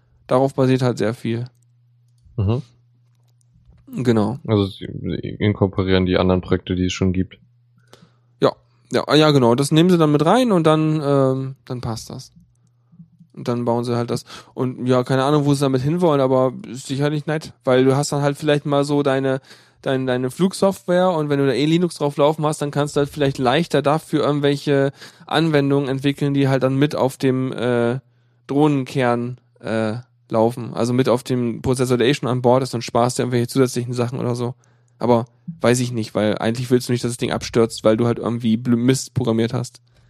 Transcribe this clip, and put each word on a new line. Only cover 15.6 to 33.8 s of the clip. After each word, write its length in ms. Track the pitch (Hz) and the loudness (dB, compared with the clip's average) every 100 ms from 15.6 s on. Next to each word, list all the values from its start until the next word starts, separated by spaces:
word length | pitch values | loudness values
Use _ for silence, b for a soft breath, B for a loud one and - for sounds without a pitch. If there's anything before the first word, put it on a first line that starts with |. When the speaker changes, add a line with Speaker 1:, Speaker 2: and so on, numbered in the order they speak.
Speaker 1:
damit 200 | 139 131 | 2 0
hinwollen, 400 | 139 175 175 143 | -2 2 2 4
aber 320 | 131 131 131 123 - | 2 2 0 -2 -14
ist 200 | 123 - | -14 -8
sicherlich 360 | 135 147 151 | -4 -2 -2
nett, 300 | 156 151 - - | -4 -6 -8 -8
weil 220 | 135 127 131 | 2 4 4
du 100 | 131 | 2
hast 160 | 143 | 0
dann 80 | 143 | 0
halt 160 | 143 143 | -2 -2
vielleicht 300 | 151 147 147 | 0 0 0
mal 180 | 143 | -2
so 180 | 143 143 | 0 0
deine, 380 | 143 135 135 131 B B B B | 0 0 0 -4 B B B B
dein, 260 | - 131 131 | -4 -2 -2
deine 240 | 123 127 | -2 -4
Flugsoftware 840 | - 190 - 196 190 - 180 185 | -2 -2 2 0 0 -2 2 2
und 180 | 160 147 | 0 0
wenn 80 | 139 | 0
du 80 | 139 | 2
da 60 | |
eh 120 | 117 | 2
Linux 300 | 151 170 175 | 2 2 0
drauf 240 | - 147 143 | -2 -4 2
laufen 260 | 147 160 | 2 2
hast, 160 | 151 156 | -4 -2
dann 100 | 147 | -4
kannst 260 | 143 147 147 | -2 -2 0
du 40 | |
halt 80 | 143 | -2
vielleicht 300 | 151 139 139 | 0 -2 0
leichter 420 | 123 143 170 143 | 0 0 0 0
dafür 440 | 139 156 - 151 | 2 -2 -2 -2
irgendwelche 680 | 120 147 143 143 151 139 135 B B B B | 0 0 0 0 0 0 0 B B B B
Anwendungen 600 | 147 165 147 139 143 131 | 0 2 2 2 0 0
entwickeln, 460 | 135 143 139 143 | -2 -2 0 -2
die 140 | 139 135 | 2 2
halt 160 | 135 | 2
dann 120 | 131 135 | 0 0
mit 180 | 147 | 0
auf 220 | - 127 - | 0 -2 0
dem, 360 | 135 131 131 | 0 0 -4
äh, 480 | - 120 120 117 131 _ _ _ _ - | -4 -2 0 0 -2 _ _ _ _ -4
Drohnenkern, 920 | 139 151 139 123 139 123 120 120 127 _ _ | 2 2 2 -2 -2 0 0 -4 -10 _ _
äh, 340 | - 110 110 117 - _ _ | -6 -2 -2 -6 -12 _ _
laufen. 460 | 113 113 120 - | 0 0 0 -10
Also 180 | 85 120 | -4 -2
mit 160 | 123 127 | 0 2
auf 140 | 123 | 0
dem 400 | - 127 120 110 | 0 -2 -2 -4
Prozessor, 360 | 135 127 127 123 | -4 -2 0 2
der 100 | 120 | 2
eh 60 | |
schon 140 | 143 127 | 0 -2
an 140 | 123 | 0
Bord 220 | 120 131 | 2 2
ist 100 | 127 | 0
und 80 | 117 | -6
sparst 340 | - 117 123 131 | -4 0 0 0
dir 60 | |
irgendwelche 240 | 123 123 120 | -2 -2 -2
zusätzlichen 460 | 135 127 123 | 0 0 0